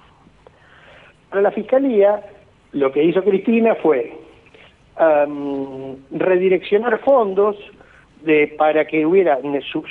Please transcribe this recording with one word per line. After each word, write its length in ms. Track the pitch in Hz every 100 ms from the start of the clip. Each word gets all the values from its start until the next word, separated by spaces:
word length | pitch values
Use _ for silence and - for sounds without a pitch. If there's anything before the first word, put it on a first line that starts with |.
| _ _ _ _ - _ _ - - - - _ -
Para 100 | 196
la 80 | 202
Fiscalía, 680 | 214 202 262 277 214 202 208 - - _ _ _
lo 180 | 143 135
que 120 | 147
hizo 200 | 165 175
Cristina 500 | 196 190 240 226 226 185
fue, 320 | 160 131 113 - - - _ - - _ _ -
am, 960 | 165 147 143 143 143 139 135 135 135 135 -
redireccionar 880 | 160 185 185 185 185 - 208 233 220
fondos 560 | 269 269 208 190 208 202 - - - _ _ _
de, 300 | 156 151 147 151
para 280 | 156 151 151
que 200 | 156 156
hubiera 320 | 196 175 135
una 180 | 143 143
su-, 240 | - 156 -